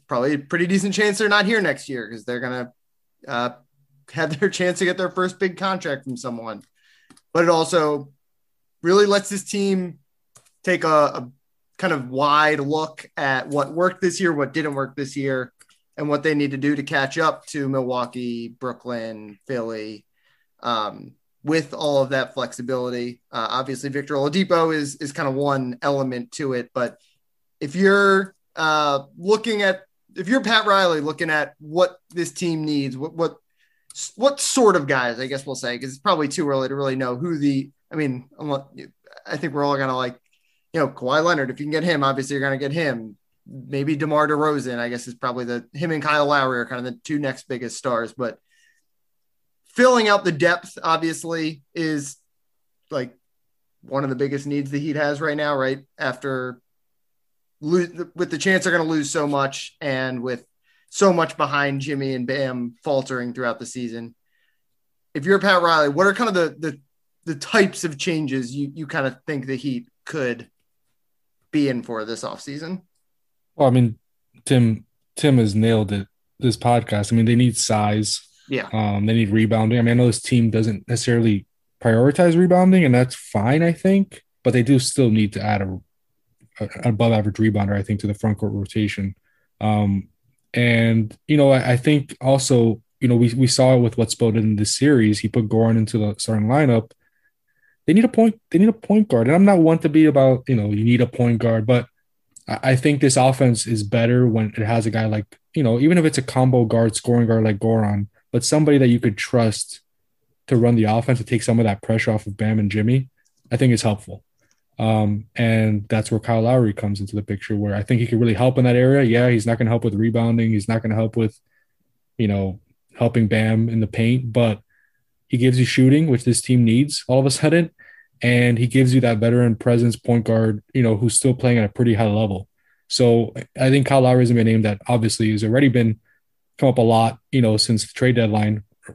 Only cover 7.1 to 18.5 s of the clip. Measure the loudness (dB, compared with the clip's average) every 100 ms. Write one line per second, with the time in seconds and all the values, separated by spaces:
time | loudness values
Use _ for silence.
7.1 | _ _ 0 2 2 2 0 0 -2 -8
8.1 | _ _ _ _ _ _ _ 0 2 4
9.1 | 2 -2 -8 -6 -4 -2 -2 -4 -10 _
10.1 | _ _ _ _ _ -2 -2 2 2 2
11.1 | -2 -12 -18 _ _ _ -6 -4 -4 -4
12.1 | -2 2 4 2 0 -2 -4 -6 -10 -16
13.1 | -6 -2 -2 -2 -4 -4 -2 -2 -2 -4
14.1 | -2 -2 -2 -4 -4 -6 -6 -8 -8 -10
15.1 | -6 -6 -6 -8 _ _ _ _ -10 -4
16.1 | -2 0 0 -2 -2 -4 -4 -4 -4 -2
17.1 | -2 -2 -4 -8 -8 -4 -4 -4 -4 -6
18.1 | -8 -10 -8 -12